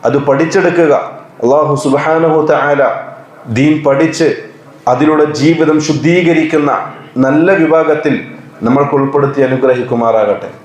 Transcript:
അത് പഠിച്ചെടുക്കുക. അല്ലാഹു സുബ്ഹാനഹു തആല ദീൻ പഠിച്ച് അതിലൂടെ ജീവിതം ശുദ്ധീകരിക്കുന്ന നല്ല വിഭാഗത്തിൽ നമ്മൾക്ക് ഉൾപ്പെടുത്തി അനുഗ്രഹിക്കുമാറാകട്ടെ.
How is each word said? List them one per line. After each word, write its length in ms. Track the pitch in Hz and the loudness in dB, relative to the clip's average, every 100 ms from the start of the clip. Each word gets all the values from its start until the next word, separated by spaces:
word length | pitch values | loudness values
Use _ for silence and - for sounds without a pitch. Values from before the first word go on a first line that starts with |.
| 117 | 0
അത് 80 | 139 139 | 0 0
പഠിച്ചെടുക്കുക. 640 | 139 160 196 175 175 160 131 - - - - | 0 0 0 0 2 2 0 -2 -14 -20 -6
അല്ലാഹു 320 | 117 143 143 139 | 0 2 2 -2
സുബ്ഹാനഹു 540 | 143 135 156 160 165 156 151 | 0 -2 0 0 2 2 0
തആല 300 | 147 143 139 127 95 - - - - - 113 | 0 0 0 0 -2 -12 -18 -20 -20 -6 0
ദീൻ 160 | 147 151 143 | 2 2 0
പഠിച്ച് 420 | 135 160 - - - - - - - - | 2 0 0 -2 -2 -10 -20 -20 -8 -2
അതിലൂടെ 340 | 127 151 156 147 127 | 0 2 2 0 2
ജീവിതം 380 | 147 165 156 156 151 | 0 2 2 0 0
ശുദ്ധീകരിക്കുന്ന 840 | 135 143 175 170 165 - 156 143 110 - - - 123 135 | -2 0 2 2 0 0 0 0 -2 -6 -14 -10 -2 0
നല്ല 220 | 151 175 190 | 2 2 2
വിഭാഗത്തിൽ 520 | 156 160 156 151 147 110 - - - - 113 | 2 2 2 0 -2 -4 -6 -18 -20 -6 -2
നമ്മൾക്ക് 280 | 135 139 143 | 0 0 0
ഉൾപ്പെടുത്തി 420 | 135 143 139 139 131 | 0 0 0 0 0
അനുഗ്രഹിക്കുമാറാകട്ടെ. 1040 | 131 127 123 113 120 113 110 104 92 92 - | 2 0 0 -2 -2 0 0 0 -2 -6 -18